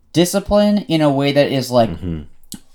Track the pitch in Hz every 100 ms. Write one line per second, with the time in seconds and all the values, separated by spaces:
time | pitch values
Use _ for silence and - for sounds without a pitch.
0 | _ 151 175 202 190 208 208 208 - 160
1 | 151 139 143 139 131 135 117 123 110 82
2 | 92 80 73 - - - -